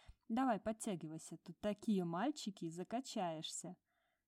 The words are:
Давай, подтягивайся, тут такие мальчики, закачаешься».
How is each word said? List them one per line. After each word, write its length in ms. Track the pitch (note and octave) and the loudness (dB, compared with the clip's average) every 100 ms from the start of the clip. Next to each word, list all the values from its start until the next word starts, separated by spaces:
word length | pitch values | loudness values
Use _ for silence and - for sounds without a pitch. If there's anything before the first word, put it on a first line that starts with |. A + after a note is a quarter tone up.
| - - _ | -20 -20 _
Давай, 300 | A#3 C4 G3+ | 2 4 4
подтягивайся, 800 | - A3 - F3 D#3 D#3+ - E3 | 0 -2 -2 -2 -4 -8 -8 -12
тут 220 | - E3 | -10 -4
такие 460 | G#3 G#3 - G3 E3+ | -2 0 4 4 4
мальчики, 640 | E3+ B3 D4+ - F#3+ E3 | 2 2 0 -4 -4 -6
закачаешься». 1080 | E3 F3+ A#3 C4 A3+ F3+ D#3 D#3+ - E3+ F#3 _ _ _ _ | -4 -2 -2 -2 0 0 0 -4 -6 -6 -12 _ _ _ _